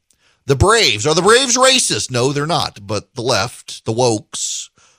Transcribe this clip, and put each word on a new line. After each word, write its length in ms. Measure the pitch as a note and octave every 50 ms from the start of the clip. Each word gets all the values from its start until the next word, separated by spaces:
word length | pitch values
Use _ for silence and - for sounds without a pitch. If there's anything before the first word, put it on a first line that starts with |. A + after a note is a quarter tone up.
| _ _ _ _ _ _ _ _ _
The 100 | - C#3
Braves. 500 | B2+ E3 G3 A3+ A#3 F#3+ C3+ G#2+ G#2 G#2+
Are 80 | D3+ D#3+
the 80 | F3+
Braves 360 | E3+ G#3 A3+ B3+ C#4 B3 A#3+
racist? 520 | B3+ B3+ C4 C4 B3+ - - D3 G#2+ - -
No, 220 | B2+ A#2+ A#2+ C#3+
they're 160 | C3+ C#3+ D3
not. 400 | D#3 E3+ C#3 G2 - - A2 G2+
But 260 | G2+ G#2+ G2+ - _ _
the 80 | B2+
left, 600 | A2 B2+ A#2+ G2 G2+ B2 - - - - - - -
the 80 | A2+
wokes, 800 | A2+ A#2 B2+ A#2+ A2 G#2+ - _ - - - - - - - - _ _ _ _ _